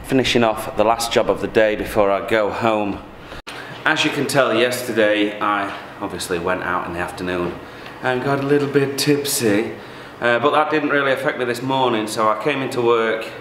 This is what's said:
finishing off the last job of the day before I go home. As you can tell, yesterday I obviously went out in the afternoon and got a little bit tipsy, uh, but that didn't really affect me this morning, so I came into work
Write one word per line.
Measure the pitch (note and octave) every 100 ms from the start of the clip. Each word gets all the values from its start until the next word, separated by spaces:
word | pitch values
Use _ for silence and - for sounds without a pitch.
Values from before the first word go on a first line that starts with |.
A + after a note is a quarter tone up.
finishing | - C3+ A#2+ A#2+
off | A#2 G#2+ - -
the |
last | G#2 A#2 -
job | - G#2+
of | F#2
the | G2
day | A#2 G#2+ G#2+
before | G2+ A2+ G2+
I | G2 F#2+
go | A2 G#2
home. | G2+ A#2 A2 G#2 F#2 - - - - - - - - -
As | D#3 D#3
you |
can | D3 C3
tell, | C#3+ B2 A2+
yesterday | B2 B2 B2 A2 G#2+ G#2+ G#2 G#2
I | G#2+ G2+ G2+ - - -
obviously | G2 F2+ - F2
went | E2+ F#2
out | E2+ F2+ E2+
in |
the | F2
afternoon | F2 - F2+ F2+ F2 - - - - -
and | B2+ B2+
got | C3+ C#3
a | C#3
little | C#3+ C#3
bit | D3 C#3 -
tipsy, | - C#3+ - - A#2 G#2 A#2 - - - - -
uh, | A#2 A#2+
but | C3+
that | C#3+ D3+
didn't | D#3 C#3+
really | C#3+ C#3
affect | C3 D3 C3+
me | B2
this | A#2+
morning, | C3 C3+ B2+ A2+ G#2+
so | A#2 A2
I | G#2+
came | D3+ C3+
into | C3 B2
work | A#2 A#2 A2+ A2 - -